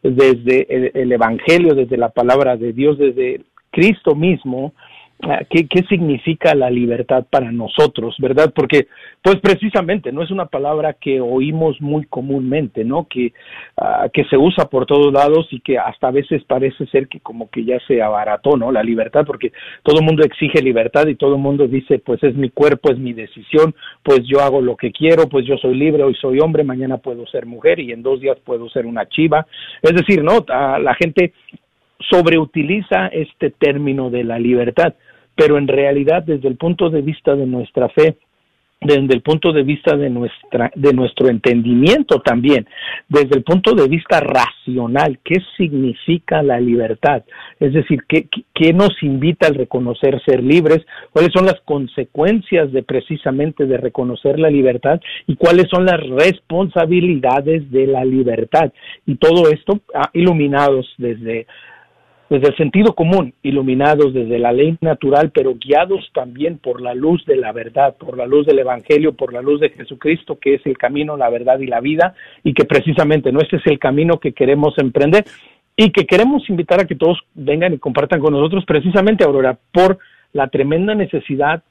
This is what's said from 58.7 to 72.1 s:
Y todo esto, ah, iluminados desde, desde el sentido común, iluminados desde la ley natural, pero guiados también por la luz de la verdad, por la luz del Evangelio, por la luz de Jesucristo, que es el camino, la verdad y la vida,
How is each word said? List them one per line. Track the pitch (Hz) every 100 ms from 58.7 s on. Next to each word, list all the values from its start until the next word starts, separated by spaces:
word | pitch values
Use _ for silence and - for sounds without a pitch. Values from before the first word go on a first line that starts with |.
| _ - - -
Y | 139
todo | 156 170 160
esto, | 151 - 208 _ 143
ah, | 147
iluminados | 165 180 165 143 139 143 131 123 -
desde, | 120 113 113 113 113 - - - _ _ _ _ _
desde | 143 143
el | 131
sentido | 151 190 214
común, | - 165 190 143 _
iluminados | 139 139 135 127 147 147 143
desde | 131 113 120
la | 120
ley | 123 151 165
natural, | 165 151 139 143 156
pero | 147 131 117
guiados | 127 143 180 196 -
también | 151 127 123 156 165
por | 127 123
la | 123
luz | 123 151 170 156
de | 131
la | 113
verdad, | 113 113 127 139 -
por | - 123
la | 123
luz | 143 147
del | 135
Evangelio, | 127 123 - 147 156
por | 131 127
la | 120
luz | 135 147
de | 151
Jesucristo, | - - 131 151 165 - 147
que | 139 139
es | 143
el | 127
camino, | 123 143 151 147
la | 120
verdad | 117 123 131
y | 135
la | 117
vida, | 131 156 180